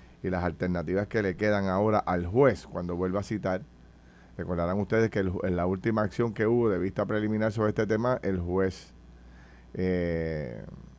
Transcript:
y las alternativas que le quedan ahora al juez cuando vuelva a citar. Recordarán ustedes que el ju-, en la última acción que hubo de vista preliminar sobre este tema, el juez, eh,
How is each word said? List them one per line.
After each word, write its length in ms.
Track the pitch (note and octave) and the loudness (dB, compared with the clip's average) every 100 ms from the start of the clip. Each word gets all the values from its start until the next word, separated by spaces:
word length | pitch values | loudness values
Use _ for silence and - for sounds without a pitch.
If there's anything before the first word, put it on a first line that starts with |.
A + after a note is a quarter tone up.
| - - | -20 -8
y 80 | F#2+ | -4
las 120 | F2+ | 0
alternativas 600 | F2 D#2+ F2+ F2 D#2+ F#2 G#2 | -2 -2 -2 -2 0 -2 0
que 160 | A#2 | 0
le 140 | G2 E2+ | 0 0
quedan 320 | G#2+ G#2 F#2+ | 2 2 2
ahora 320 | F#2+ G#2+ G#2+ | 2 2 2
al 260 | - F2+ F2 | 0 -2 0
juez 400 | A2+ C#3 G#2 - | 4 4 4 -6
cuando 300 | F2+ F2 F2 | -8 -6 -2
vuelva 240 | F#2 G2 | -2 -2
a 40 | |
citar. 380 | G2 G#2+ F#2 F#2 - - - - - - - - | -2 -4 -2 -2 -4 -20 -20 -20 -20 -20 -16 -10
Recordarán 440 | F2 F2 E2+ G2+ | -4 -2 0 0
ustedes 320 | F#2+ A2+ A2 | 2 2 2
que 80 | G#2 | 2
el 100 | F#2 | 0
ju-, 160 | F2+ F#2 | -2 -2
en 100 | F2 | 0
la 120 | F2+ | 0
última 340 | F#2+ A2+ A2 | 0 0 0
acción 320 | G#2 - A#2 | 0 0 -2
que 140 | G2+ A2 | 2 2
hubo 220 | A#2+ A#2 | 4 4
de 100 | F2+ | 2
vista 260 | F#2+ G#2 G2+ | 0 -2 -2
preliminar 460 | G#2+ G#2+ G#2+ A2 | 0 0 0 0
sobre 180 | G#2+ G#2+ | 2 0
este 160 | G#2 G#2 | 2 0
tema, 320 | A2 A#2+ B2+ | 2 2 0
el 160 | G2 F#2+ | 0 -2
juez, 560 | F2 F#2 F#2+ - - - - - - - - - - - | 0 0 0 -2 -14 -20 -20 -20 -20 -20 -20 -20 -12 -2
eh, 880 | F#2 F2+ E2+ E2 D#2+ D#2 C2 A1 - - - | 0 2 0 0 -2 -2 -6 -8 -12 -16 -18